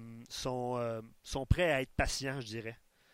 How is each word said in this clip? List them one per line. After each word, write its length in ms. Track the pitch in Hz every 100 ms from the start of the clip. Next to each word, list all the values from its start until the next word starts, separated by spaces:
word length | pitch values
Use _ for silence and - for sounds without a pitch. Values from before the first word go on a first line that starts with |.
| 113 117 117
sont, 480 | - 131 127 123 123
euh, 240 | 117 113 117 -
sont 220 | - 139 131
prêts 260 | - 175
à 100 | 135
être 100 | 131 -
patients, 440 | 139 - 135 139
je 60 | 110
dirais. 300 | 113 110 117 _ _ _